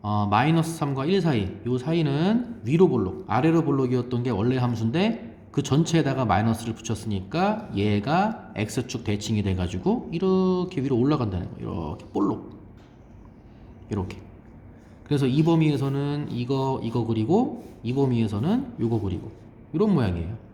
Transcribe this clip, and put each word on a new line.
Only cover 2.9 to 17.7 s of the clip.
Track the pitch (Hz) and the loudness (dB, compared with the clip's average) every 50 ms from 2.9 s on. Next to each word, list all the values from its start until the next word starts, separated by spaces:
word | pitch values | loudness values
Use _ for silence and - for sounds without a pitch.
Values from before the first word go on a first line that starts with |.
| 135 113 98 90 - 95 95 | 6 2 0 0 -4 -6 -4
아래로 | - 95 120 143 165 165 170 156 | 0 0 2 4 4 4 4 2
볼록이었던 | - 160 135 131 123 127 127 120 - 127 120 120 | 2 2 2 2 2 0 0 0 -2 -2 -2 0
게 | 131 | 0
원래 | 113 92 107 123 131 | 0 2 2 2 2
함수인데 | 131 123 123 120 104 113 113 123 170 196 226 226 - - - - - - - | 2 0 0 0 0 -2 0 2 2 2 0 0 -4 -8 -14 -16 -18 -20 -6
그 | - 147 - | -4 -4 0
전체에다가 | - 131 151 165 - 165 165 147 139 131 131 127 | 2 2 2 4 4 2 2 2 2 0 0 2
마이너스를 | 107 90 98 107 113 113 110 - 120 - | 2 2 2 4 2 0 0 -2 -6 -8
붙였으니까 | - - - 147 - - 110 101 95 95 - - 165 185 202 214 220 - - - | -8 -4 -6 -6 -4 -4 -4 -4 -4 -6 -4 -2 0 0 0 0 -2 -6 -6 -2
얘가 | 95 101 107 104 101 101 135 156 180 202 220 226 - - - - | 0 2 2 2 2 2 2 2 2 2 0 -2 -6 -12 -12 -6
X축 | - 107 - - 131 123 - - 123 - | -4 -4 -2 -2 -6 -6 -4 -8 -6 -2
대칭이 | - 104 101 101 - 113 104 | -2 -2 -2 -2 -2 0 0
돼가지고 | 98 101 92 90 90 85 - 92 92 185 226 262 - - | 2 0 0 0 -2 -2 -4 -2 0 0 0 0 -2 -6
이렇게 | 165 170 190 185 185 190 185 185 185 180 180 180 - 143 | -4 -2 0 2 2 4 2 2 2 0 -2 -4 -4 -4
위로 | 127 139 135 | -2 0 2
올라간다는 | 113 123 143 156 147 123 104 92 85 - - - | 2 4 2 2 2 0 -2 -2 -4 -6 -6 -10
거예요. | - 58 107 90 92 82 73 - | -10 -8 -6 -6 -4 -4 -6 -8
이렇게 | - - - - | -8 -12 -6 -2
볼록. | - 302 285 - - - - - - - - - - - - - - - - - - - - - - - - - - - - - - - - | 0 0 0 0 -4 -8 -14 -18 -18 -20 -20 -20 -20 -20 -20 -20 -20 -20 -20 -20 -20 -20 -20 -20 -20 -20 -20 -20 -20 -20 -20 -20 -20 -8 -6
이렇게. | 107 101 92 95 - - - - - - - - - - - - - - - - - - - | -4 -4 -4 -6 -8 -14 -16 -20 -20 -20 -20 -20 -20 -20 -20 -20 -20 -20 -20 -20 -20 -20 -4
그래서 | - 147 135 139 | -2 0 2 2
이 | 127 127 151 156 | 2 2 4 4
범위에서는 | 170 165 160 156 151 147 139 135 139 135 139 143 143 143 147 147 - | 4 4 4 4 2 2 0 -2 -2 -2 -2 -2 -2 -4 -4 -6 -6
이거, | 120 120 120 120 139 135 135 135 131 113 117 | -4 -6 -2 -2 -2 0 0 0 -2 -2 -4
이거 | 117 113 123 113 | -2 -2 -2 -2
그리고 | 107 117 110 107 120 175 220 262 - - - - - | 0 0 0 2 2 2 2 2 0 -4 -10 -14 -16